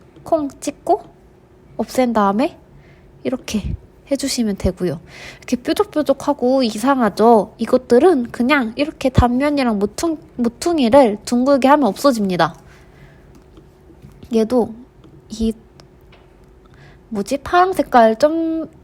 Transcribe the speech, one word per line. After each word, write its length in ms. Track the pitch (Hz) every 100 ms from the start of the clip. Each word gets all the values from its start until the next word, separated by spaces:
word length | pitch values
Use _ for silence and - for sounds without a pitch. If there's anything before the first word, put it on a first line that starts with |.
| - -
콩 260 | - 320 285
찍고 540 | - - - - 370 - - _ _ _ _ - -
없앤 360 | 226 - 247
다음에 440 | 220 196 202 320 - - - - - - -
이렇게 520 | - 262 - 214 - - - _ -
해주시면 480 | 277 269 254 220 196
되고요. 420 | 190 180 180 160 - - - -
이렇게 200 | - 247
뾰족뾰족하고 1040 | - 330 415 302 277 269 - 285 247 269
이상하죠? 880 | 240 214 254 269 214 180 226 226 - -
이것들은 720 | 226 247 - 240 349 285 233
그냥 420 | - 240 294 226 233
이렇게 340 | 294 - 269
단면이랑 680 | 262 247 247 294 285 247 208
모퉁-, 400 | 202 - 339 302 - -
모퉁이를 840 | 233 - 339 330 233 277 240 202 -
둥글게 420 | 240 262 277 262
하면 200 | 302 233
없어집니다. 680 | 190 285 233 196 175 160 - - - - - - - - - - - - _ - - - - -
얘도 400 | 226 220 247 214 220 254 - - - -
이, 240 | 220 226 - _ - - _ - - _ _ - - - - - - _
뭐지? 280 | 208 196 277
파란 360 | - 359 370
색깔 440 | 359 285 254 226 226
점, 520 | 302 330 330 320 311 -